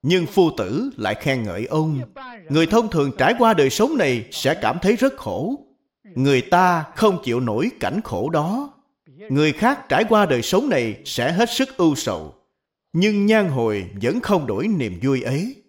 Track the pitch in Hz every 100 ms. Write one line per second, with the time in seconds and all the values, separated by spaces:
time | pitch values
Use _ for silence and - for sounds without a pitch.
0 | 135 185 165 - 170 - 95 135 269 175
1 | 104 104 156 135 107 90 113 156 160 143
2 | 123 - - - - 147 165 220 220 170
3 | 139 - 131 151 226 190 135 - 240 311
4 | 156 120 104 - 131 156 110 147 185 226
5 | 269 269 - 92 175 285 - _ _ _
6 | 208 156 139 131 - 175 185 175 151 -
7 | 214 185 - 120 123 107 165 - 98 160
8 | - 87 127 160 156 226 285 _ _ _
9 | _ 135 - 135 151 - 226 277 - 139
10 | 220 220 196 127 110 185 277 165 113 104
11 | - - 123 170 226 - 262 - 170 139
12 | - 90 78 - _ _ _ _ _ 160
13 | 208 208 202 220 190 131 117 104 92 98
14 | 113 208 - 196 135 104 185 190 117 90
15 | 127 135 117 139 214 277